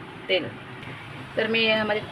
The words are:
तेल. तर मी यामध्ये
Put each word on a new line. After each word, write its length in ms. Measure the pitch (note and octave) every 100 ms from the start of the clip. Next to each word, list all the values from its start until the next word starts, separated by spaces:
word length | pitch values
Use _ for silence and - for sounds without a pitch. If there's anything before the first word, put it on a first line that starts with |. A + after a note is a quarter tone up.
| - - -
तेल. 460 | F#3 C3+ - - - - - - - - -
तर 100 | A3
मी 180 | A3+ A3
यामध्ये 360 | A3 G#3+ G#3 -